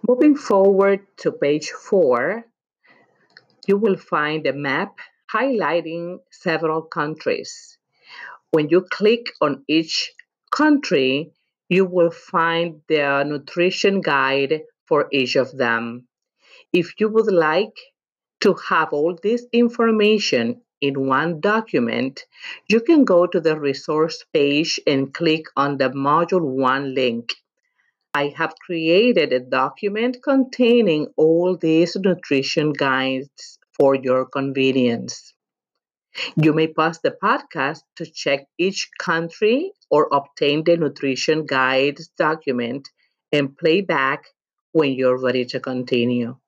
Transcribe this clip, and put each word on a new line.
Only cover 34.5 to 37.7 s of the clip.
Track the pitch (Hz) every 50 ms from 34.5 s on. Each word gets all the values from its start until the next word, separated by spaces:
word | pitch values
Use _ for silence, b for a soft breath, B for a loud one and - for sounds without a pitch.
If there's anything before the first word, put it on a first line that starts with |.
| 135 135 135 131 131 135 123 120 117 110 - 123 - - - - _ _ _ _ _ _ _ _ _ _ _ _ _ _ _ _ B B B B B
You | - 151 156
may | 151 160 160 160
pause | 160 - 156 160 170 -
the | _ - - - -
podcast | 208 247 285 - _ - 165 131 139